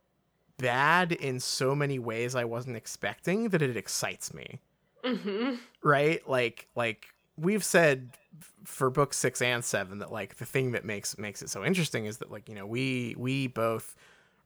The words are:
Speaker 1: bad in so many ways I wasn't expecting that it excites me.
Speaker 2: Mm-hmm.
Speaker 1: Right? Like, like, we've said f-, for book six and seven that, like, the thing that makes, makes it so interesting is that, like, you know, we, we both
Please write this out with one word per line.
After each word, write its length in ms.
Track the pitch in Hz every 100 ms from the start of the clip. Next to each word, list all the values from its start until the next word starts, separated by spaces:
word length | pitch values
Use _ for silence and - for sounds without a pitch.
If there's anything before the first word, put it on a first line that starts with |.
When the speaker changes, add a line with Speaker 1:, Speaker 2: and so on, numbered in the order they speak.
| _ _ _ _ _ -
Speaker 1:
bad 540 | 127 123 147 175 175
in 280 | 170 139 127
so 360 | - - 135 147
many 240 | 143 131
ways 360 | 113 113 123 131
I 100 | 117
wasn't 320 | 117 127 113
expecting 720 | - - 101 - 165 202 233
that 120 | 180
it 140 | 135 113
excites 560 | - - 104 95 -
me. 260 | 69 - - _ _ _ _
Speaker 2:
Mm-hmm. 520 | 254 202 190 196 254 240 - _
Speaker 1:
Right? 440 | 151 139 147 165 -
Like, 380 | 127 120 - - 120
like, 320 | 117 107 - _ _ -
we've 260 | 175 214
said 480 | - 180 160 131 123 - _ 156
f-, 140 | - - -
for 240 | - 131
book 240 | 139 143
six 280 | - 131 -
and 220 | 123 120
seven 360 | - 104 92 101
that, 120 | -
like, 240 | 110 101 -
the 80 | 113
thing 260 | 139 127
that 140 | 113 104
makes, 320 | 101 - -
makes 240 | 104 -
it 80 | -
so 140 | 101 107
interesting 400 | 185 151 117 107
is 120 | 107
that, 120 | -
like, 180 | 107 -
you 60 | 107
know, 100 | 98
we, 480 | 120 135 127 120 -
we 300 | 127 135 131
both 480 | 113 113 113 - - - - _ _